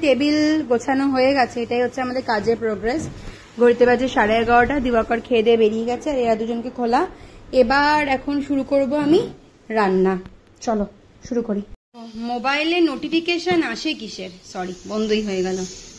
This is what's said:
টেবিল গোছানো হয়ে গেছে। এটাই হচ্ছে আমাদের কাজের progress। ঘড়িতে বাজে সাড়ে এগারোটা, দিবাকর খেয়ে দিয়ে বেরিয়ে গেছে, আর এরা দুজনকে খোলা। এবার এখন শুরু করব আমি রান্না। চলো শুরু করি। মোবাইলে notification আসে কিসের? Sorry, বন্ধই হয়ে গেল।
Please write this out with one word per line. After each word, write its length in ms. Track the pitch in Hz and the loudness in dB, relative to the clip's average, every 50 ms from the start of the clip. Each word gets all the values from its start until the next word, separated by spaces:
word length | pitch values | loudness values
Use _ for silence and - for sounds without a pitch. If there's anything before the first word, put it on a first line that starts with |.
টেবিল 600 | 339 285 254 240 285 294 302 302 302 302 311 311 294 | 2 2 2 2 2 2 2 2 2 2 2 0 0
গোছানো 440 | 233 240 233 - - 269 269 277 | 0 -2 0 0 0 0 0 0
হয়ে 260 | 277 262 254 254 269 277 | 0 2 2 2 2 2
গেছে। 280 | 277 240 233 - 247 | 2 0 0 -2 -4
এটাই 200 | 233 220 233 240 | -4 -2 -2 0
হচ্ছে 200 | 247 240 - 269 | -2 -2 -2 -4
আমাদের 200 | 254 247 247 262 | -6 -4 -4 -4
কাজের 360 | 254 254 226 208 196 226 233 | -4 -2 -2 0 0 0 0
progress। 500 | 220 233 220 214 190 202 226 262 320 - - - - - - - - - - - 233 | 0 -2 -4 -4 -4 -4 -4 -4 -4 -4 -8 -10 -12 -14 -16 -16 -18 -20 -10 0 4
ঘড়িতে 260 | 240 240 233 240 247 | 4 4 6 6 4
বাজে 220 | 247 247 233 262 | 4 4 4 2
সাড়ে 300 | 254 - 269 214 208 220 | 0 2 2 2 4 2
এগারোটা, 420 | 233 226 226 240 240 240 226 277 294 | 2 2 4 4 4 4 4 2 0
দিবাকর 400 | 240 254 240 226 220 - 240 233 | 0 0 2 0 0 0 -2 -4
খেয়ে 240 | 214 - 247 226 214 | -2 0 0 2 4
দিয়ে 140 | 233 233 | 4 4
বেরিয়ে 280 | 226 220 214 220 220 226 | 6 4 2 2 0 -2
গেছে, 240 | 240 240 240 - 311 | -4 -4 -4 -4 -4
আর 80 | 285 | -2
এরা 180 | 254 240 233 220 | 0 0 0 0
দুজনকে 340 | 208 226 226 240 233 226 254 | 0 -2 -4 -4 -6 -6 -8
খোলা। 380 | 247 - 247 233 240 285 359 370 - - - - - - - - | -6 -4 -2 0 2 0 0 -2 -6 -12 -20 -20 -20 -20 -12 0
এবার 560 | - 262 254 226 269 277 285 294 302 302 294 | 2 4 4 4 4 2 4 4 2 2 2
এখন 340 | 277 262 262 - 285 285 285 | 0 -2 -2 -2 -4 -4 -4
শুরু 220 | 277 285 285 269 262 | -2 -2 -2 -2 -2
করব 300 | - 277 277 277 240 285 | 0 0 0 2 2 0
আমি 400 | 294 294 285 320 403 466 - - - - - _ _ _ - | 0 2 2 2 2 0 -4 -10 -16 -20 -20 _ _ _ -4
রান্না। 500 | 220 220 208 190 190 185 185 190 190 185 185 - - - _ _ - - | -2 0 2 2 2 2 2 2 0 -2 -6 -12 -20 -20 _ _ -20 -8
চলো 240 | - 240 220 208 202 202 - - - - _ _ - - | -4 -2 -2 -2 -2 -4 -8 -14 -20 -20 _ _ -12 -6
শুরু 120 | 247 240 | -4 -4
করি। 200 | 226 220 208 202 202 - - - _ _ - 240 233 233 220 | -4 -2 -4 -6 -6 -10 -14 -20 _ _ -20 -20 -18 -16 -12
মোবাইলে 680 | 220 233 233 240 240 220 269 277 294 311 330 339 359 | -10 -8 -6 -6 -4 -2 -2 -2 0 0 0 2 2
notification 800 | 339 311 262 226 302 285 320 330 330 339 349 330 339 359 359 339 294 | 2 2 0 -2 -4 -2 -2 -2 0 0 -2 -2 0 0 2 2 0
আসে 300 | 247 226 - - 311 302 | -2 -4 -6 -6 -6 -6
কিসের? 360 | 208 220 196 - - 185 185 180 - - - - | -6 -8 -12 -12 -12 -12 -14 -16 -18 -20 -14 -10
Sorry, 200 | 196 180 185 180 - - | -8 -8 -8 -10 -12 -12
বন্ধই 340 | 190 208 214 220 214 214 220 | -6 -4 -2 0 0 0 0
হয়ে 220 | 214 208 190 185 180 | 0 0 -2 -2 -2
গেল। 220 | 185 185 190 185 185 - - - - - | -2 -2 -4 -6 -8 -10 -14 -18 -20 -20